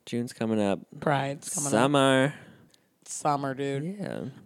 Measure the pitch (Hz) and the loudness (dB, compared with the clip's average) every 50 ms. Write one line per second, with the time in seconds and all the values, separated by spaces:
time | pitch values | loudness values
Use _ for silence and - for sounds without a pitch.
0 | - - 120 120 120 123 - - 117 110 110 107 104 101 95 - - - - 147 | -10 -6 -4 -4 -4 -4 -6 -4 -2 0 0 2 2 0 0 -2 -6 -12 -10 -4
1 | - 160 143 135 139 139 143 139 - - - 165 147 139 110 110 131 139 147 139 | 0 0 0 0 0 -4 -6 -8 -10 -8 -6 -6 -2 0 2 4 4 6 6 6
2 | 135 135 131 131 131 147 - - - - - - - _ _ _ _ _ _ _ | 6 6 6 4 4 2 0 -6 -16 -20 -20 -20 -20 _ _ _ _ _ _ _
3 | - - - - - 151 143 139 143 135 131 135 139 139 139 139 151 180 202 208 | -16 -14 -8 -4 -2 0 0 0 -2 -4 -4 -4 -4 -4 -4 -4 -4 -6 -8 -8
4 | 185 - 53 55 90 139 - - - | -8 -8 -6 -8 -8 -10 -12 -14 -4